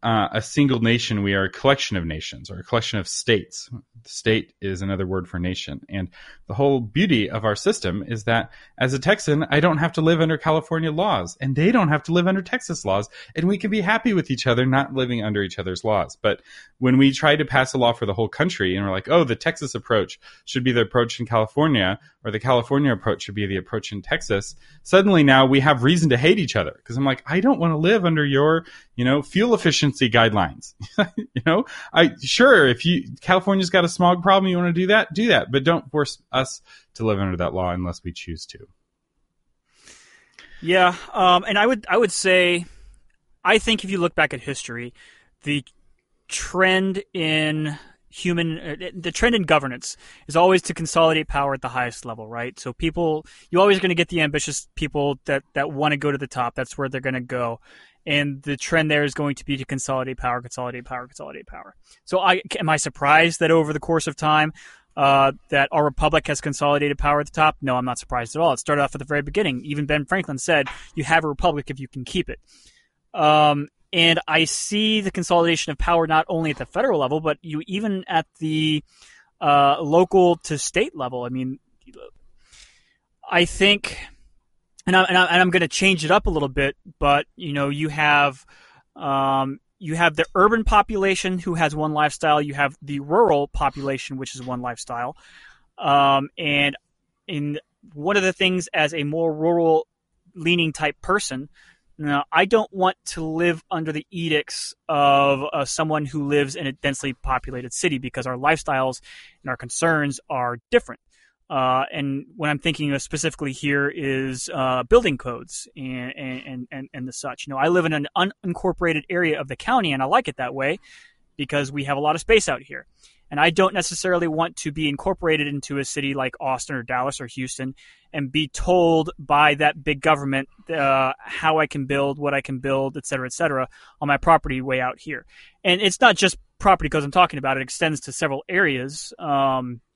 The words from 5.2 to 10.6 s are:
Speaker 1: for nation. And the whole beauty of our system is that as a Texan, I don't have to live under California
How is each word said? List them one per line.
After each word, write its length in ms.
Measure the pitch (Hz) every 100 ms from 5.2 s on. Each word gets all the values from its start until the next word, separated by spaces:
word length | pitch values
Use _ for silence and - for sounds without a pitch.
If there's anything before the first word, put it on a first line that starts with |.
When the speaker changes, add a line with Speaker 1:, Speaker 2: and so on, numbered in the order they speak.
| 87
Speaker 1:
for 100 | 90
nation. 420 | 87 90 - 82 -
And 200 | 98 92 - - - -
the 60 |
whole 260 | 123 139 135
beauty 500 | 110 151 196 123 101
of 140 | 110
our 100 | 107
system 500 | 104 196 214 95 98 95
is 160 | 113
that 260 | 110 113 - - - -
as 180 | 127
a 40 | 135
Texan, 480 | 151 208 - 147 -
I 120 | 151
don't 180 | 170 156
have 140 | 165
to 80 | -
live 200 | 160 165
under 160 | 160 156
California 540 | 165 156